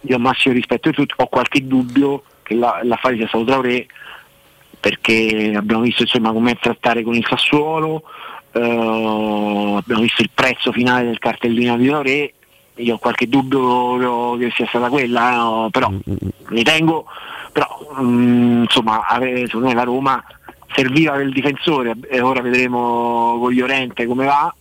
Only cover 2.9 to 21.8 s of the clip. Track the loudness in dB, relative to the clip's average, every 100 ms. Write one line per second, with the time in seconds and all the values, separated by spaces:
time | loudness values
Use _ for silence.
2.9 | 0 0 -2 -2 -2 2 2 2 -2 -4
3.9 | -18 -20 -20 -20 _ _ _ _ -4 -4
4.9 | -2 0 0 2 0 0 0 0 0 0
5.9 | 0 0 0 0 2 0 0 -2 -2 -2
6.9 | -2 0 -2 0 -2 2 2 0 -2 -2
7.9 | -4 -8 -18 -18 -18 _ -2 0 0 0
8.9 | 0 0 0 0 -2 0 0 0 -2 -2
9.9 | 0 0 0 -2 0 0 0 -2 0 0
10.9 | 2 0 -2 -4 -2 0 2 2 2 2
11.9 | 2 0 -2 -4 _ _ _ _ -6 -4
12.9 | -2 -2 -2 0 2 2 0 2 2 0
13.9 | 0 0 0 -2 -2 -2 -2 -2 0 0
14.9 | 0 0 0 2 2 0 0 -2 0 0
15.9 | -2 -4 -6 -6 -10 -6 0 2 2 2
16.9 | 2 -4 -16 -16 -16 -6 -2 -2 -6 -14
17.9 | -4 0 4 4 4 4 4 2 2 2
18.9 | 0 0 0 0 -2 -4 -2 0 0 0
19.9 | 0 0 -2 -4 -20 -20 -20 -8 -2 0
20.9 | 2 2 2 0 0 -2 -2 0 0